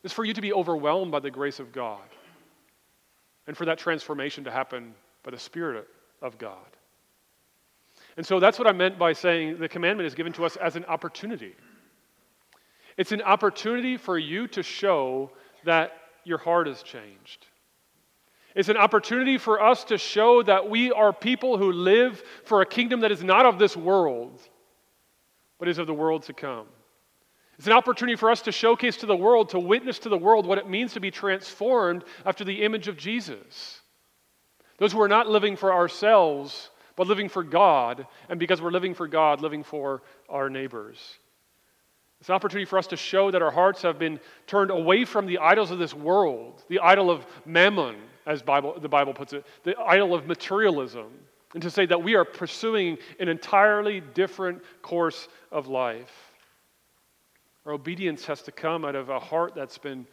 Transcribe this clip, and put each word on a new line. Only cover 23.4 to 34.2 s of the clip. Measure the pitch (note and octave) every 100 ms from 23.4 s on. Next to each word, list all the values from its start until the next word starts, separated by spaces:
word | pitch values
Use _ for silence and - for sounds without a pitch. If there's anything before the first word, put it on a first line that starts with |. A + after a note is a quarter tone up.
of | B3+ F#3
this | G#3 F3
world, | E3 G3 D#3+ A#2+ A#2+ - _ _ _ _ _ _ _ _ _ _ _ _
but | F3
is | E3
of | D#3+
the |
world | D3+ D#3+ D#3+
to | D#3+
come. | C#3 C#3+ A#2+ G#2+ _ _ _ _ _ _ _ _ _
It's |
an | D3+
opportunity | A3+ A#3+ A#3 B3 A#3
for | A3
us | A#3
to | -
showcase | - A3+ A#3 A#3+ -
to |
the | G#3+
world, | F#3 G3+ A#3+ A3
to | F#3
witness | F3 A#3+ B3+ -
to | A3+
the | F#3+
world | F3+ A3
what | F3+ G3
it | G3
means | F#3+ B3
to | A3+
be | F#3+
transformed | - G3+ F#3+ - - A3 B3 F3+ F3 - -
after | F#3+ F#3
the | G3+ G3
image | G#3 A3 G3
of | D#3+
Jesus. | D#3+ A#3 F3+ G#2+ G2+ - - - _ _ _ _